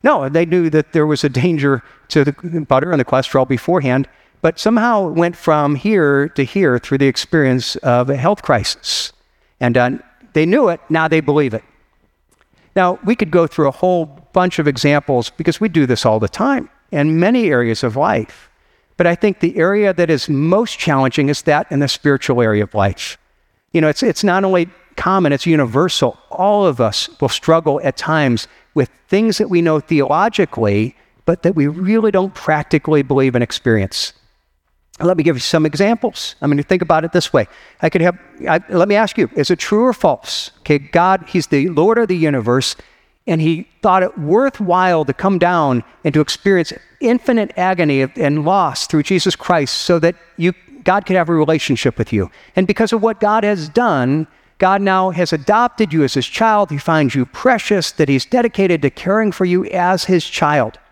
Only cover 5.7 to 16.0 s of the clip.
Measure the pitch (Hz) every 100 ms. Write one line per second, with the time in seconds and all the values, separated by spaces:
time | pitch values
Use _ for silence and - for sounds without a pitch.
5.7 | 143 202 214 151 139 143 - 131 196 175
6.7 | 123 - 135 139 - - 165 135 127 127
7.7 | - 143 123 123 139 151 208 - 127 -
8.7 | - - - - _ _ _ _ _ 123
9.7 | 120 123 - - _ _ 160 160 233 233
10.7 | 170 - 160 160 160 147 147 139 110 _
11.7 | _ _ _ _ _ _ _ _ _ _
12.7 | - 185 180 190 240 180 175 165 - 147
13.7 | - 185 180 156 143 _ - 180 - 151
14.7 | 135 147 147 - 131 117 - 160 - 214
15.7 | 165 135 117